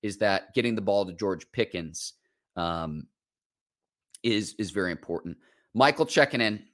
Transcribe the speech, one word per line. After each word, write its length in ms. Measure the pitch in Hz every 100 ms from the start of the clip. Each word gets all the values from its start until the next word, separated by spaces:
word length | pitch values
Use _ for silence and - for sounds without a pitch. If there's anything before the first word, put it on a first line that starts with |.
is 140 | 107 98
that 360 | 107 95 -
getting 200 | - 120
the 60 | 110
ball 240 | 98 101
to 80 | 95
George 400 | 85 101 87 -
Pickens, 600 | - 113 90 80 80 - - _ _ _ -
um, 500 | 85 85 82 76 - _ _ _ _ _ _ _ _ _ _ -
is, 320 | 117 104 104 -
is 120 | 101
very 200 | 101 92
important. 460 | 85 - 85 85 - _ _ _
Michael 320 | 113 135 147 156
checking 340 | - 139 -
in 240 | 110 104 -